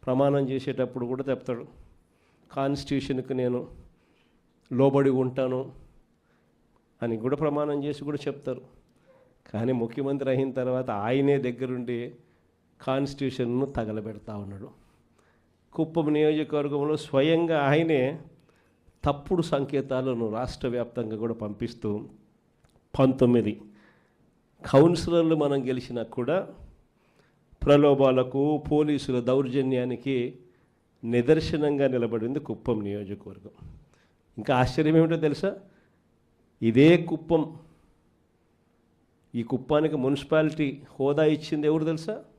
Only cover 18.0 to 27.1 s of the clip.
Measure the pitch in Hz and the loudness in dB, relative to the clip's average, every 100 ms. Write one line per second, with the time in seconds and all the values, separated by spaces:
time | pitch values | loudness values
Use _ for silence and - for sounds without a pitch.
18 | 127 160 - _ _ _ _ _ _ _ | 2 -2 -14 _ _ _ _ _ _ _
19 | 143 139 - 185 156 143 139 139 135 131 | -4 -4 -2 -2 0 -2 -2 -4 -2 -4
20 | 131 120 117 107 127 - 131 120 120 123 | -2 -2 -2 -4 -6 -6 -4 -4 -4 -6
21 | 110 107 113 113 107 104 117 - 107 104 | -6 -4 -6 -4 -8 -6 -8 -6 -4 -4
22 | 131 - _ _ _ _ _ _ _ - | -6 -20 _ _ _ _ _ _ _ 2
23 | 135 131 123 120 104 104 - - _ _ | 4 6 4 4 2 -4 -14 -20 _ _
24 | _ _ _ _ _ _ - 139 165 170 | _ _ _ _ _ _ 4 6 6 4
25 | - 170 160 160 143 139 127 127 120 120 | 2 2 4 2 2 0 -2 -4 -4 -8
26 | 113 - 123 180 - - - - _ _ | -6 -6 -2 -2 -4 -14 -20 -20 _ _
27 | _ | _